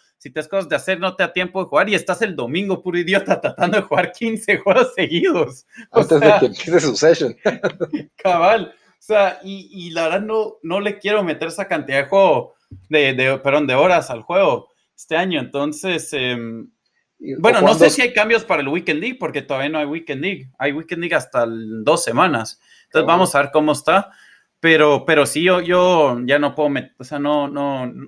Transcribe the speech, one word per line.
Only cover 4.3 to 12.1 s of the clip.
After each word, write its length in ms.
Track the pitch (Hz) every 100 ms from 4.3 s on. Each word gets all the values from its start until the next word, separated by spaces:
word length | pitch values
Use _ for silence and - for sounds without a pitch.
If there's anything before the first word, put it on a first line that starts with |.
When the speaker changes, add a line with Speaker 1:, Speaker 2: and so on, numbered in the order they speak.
| 220 - 196
Speaker 1:
juegos 340 | 202 214 247
seguidos. 720 | - 170 170 381 262 135 131 _ - -
O 100 | -
Speaker 2:
Antes 180 | - 156
Speaker 1:
sea, 160 | 156
Speaker 2:
de 60 | 202
que 60 | 123
empiece 340 | - - 170
su 160 | 147 110
session. 400 | 156 170 135 -
<laughs> 720 | 208 - 202 - 156 302 - _
Speaker 1:
cabal. 580 | 190 170 175 220 170
O 300 | - _ _
sea, 360 | - 214 196 -
y, 260 | 190 196 175
y 180 | 202 175
la 140 | 160
verdad 160 | 160 185
no, 340 | 214 220 208 -
no 180 | 165 185
le 180 | 208 202
quiero 260 | 196 208
meter 240 | 180 143 -
esa 180 | 165 196
cantidad 320 | 165 135 139
de 40 |
juego, 460 | 139